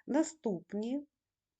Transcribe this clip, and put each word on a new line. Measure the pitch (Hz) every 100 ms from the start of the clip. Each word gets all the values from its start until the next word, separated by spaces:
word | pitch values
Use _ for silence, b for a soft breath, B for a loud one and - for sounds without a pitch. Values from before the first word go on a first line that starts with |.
| B
Наступні | 254 320 - 233 180 160 202 220 269 285 _ _ _ _ _